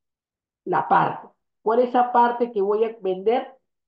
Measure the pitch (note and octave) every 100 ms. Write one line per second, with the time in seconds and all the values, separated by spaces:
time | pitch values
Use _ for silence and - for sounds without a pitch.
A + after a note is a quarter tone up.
0 | _ _ _ _ _ _ - - - D#3+
1 | D3+ - - _ _ _ G#3+ A#3+ B3 B3+
2 | A#3+ B3 A#3+ A#3+ A#3+ G#3 G3 G#3 A3+ A3
3 | F#3+ F#3 G3 B3 C4+ - _ _